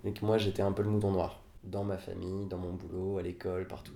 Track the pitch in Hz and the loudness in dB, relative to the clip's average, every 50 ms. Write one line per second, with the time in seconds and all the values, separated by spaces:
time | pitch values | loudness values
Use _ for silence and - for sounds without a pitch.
0 | - 104 101 - 107 107 110 110 101 101 98 - 98 98 95 - 104 107 107 104 | -4 -4 -2 0 4 4 6 6 6 4 4 4 2 2 4 2 2 4 4 4
1 | 104 101 98 90 85 - - - - - - - - 98 92 101 101 101 95 90 | 4 4 4 4 2 0 -2 -10 -18 -20 -20 -16 -12 -6 -4 -2 -2 -2 -2 -4
2 | - - 92 92 87 90 95 98 101 95 90 90 90 87 90 90 92 87 - 92 | -4 -8 -6 -6 -4 -4 -4 -4 -4 -4 -4 -4 -4 -4 -4 -6 -6 -6 -4 -2
3 | 92 95 98 95 87 90 90 - - 95 90 92 92 90 - - - - - | -2 0 0 0 -2 -2 -4 -4 -4 -2 -2 -2 -2 -4 -6 -10 -10 -12 -14